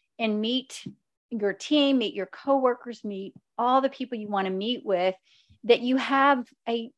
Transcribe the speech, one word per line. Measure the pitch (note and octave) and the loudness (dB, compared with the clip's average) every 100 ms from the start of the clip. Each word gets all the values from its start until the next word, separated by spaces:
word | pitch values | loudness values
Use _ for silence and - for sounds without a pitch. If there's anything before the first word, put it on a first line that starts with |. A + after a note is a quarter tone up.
| _ _ | _ _
and | A3+ G#3+ | -2 -2
meet | A3 B3+ B3+ - - - _ _ _ | -2 -4 -6 -14 -16 -18 _ _ _
your | A#3 G3+ | -4 -4
team, | G3 - D4+ C#4 C4+ | -4 0 2 4 2
meet | G#3+ | 0
your | G#3 F#3+ | -4 -10
coworkers, | - - C#4 B3+ B3 - A3+ | -10 0 2 2 -2 -8 -12
meet | G#3 G3 G3 - _ - | -10 -10 -10 -16 _ -4
all | A#3+ C4 | 2 4
the | C4 | 2
people | C4+ B3+ A#3 | -4 -8 -8
you | G#3 | -4
want | G3+ F#3+ | -4 -2
to | |
meet | F#3 G#3 B3 G#3 | -4 -4 -6 -2
with, | F#3 F#3 F#3+ _ _ _ _ G#3+ | 0 0 -2 _ _ _ _ 2
that | A#3+ | 2
you | A#3+ C4 | 4 0
have | A#3 C#4 C#4 C#4 A#3 _ - | 2 4 4 4 0 _ -6
a, | A#3 A3+ | -6 -6